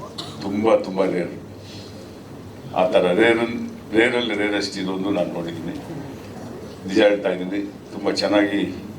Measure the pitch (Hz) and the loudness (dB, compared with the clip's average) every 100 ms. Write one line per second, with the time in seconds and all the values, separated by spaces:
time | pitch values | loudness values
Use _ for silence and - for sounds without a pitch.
0 | - - - - 98 104 113 104 98 95 | -12 -10 -10 -8 -4 2 6 4 4 0
1 | 92 87 85 90 - - - - - - | 2 2 -2 -6 -12 -14 -14 -14 -14 -14
2 | - - - - - - - - 92 101 | -14 -16 -16 -16 -14 -14 -6 0 4 6
3 | 90 95 117 113 113 - - - - 104 | 6 6 6 6 2 -2 -6 -10 -2 4
4 | 123 123 117 104 104 104 95 98 92 92 | 4 4 0 0 0 0 -2 -4 -4 -2
5 | 95 101 87 85 85 165 170 - - 151 | 0 0 0 -2 -6 -6 -6 -8 -8 -10
6 | 135 135 - - - - - - 95 101 | -10 -12 -12 -12 -12 -12 -12 -12 -2 6
7 | 104 101 98 90 92 101 101 - - 101 | 6 6 0 -2 -2 -4 -4 -8 -14 -4
8 | 92 92 98 104 101 98 87 87 - | -2 0 2 4 4 2 -2 -4 -10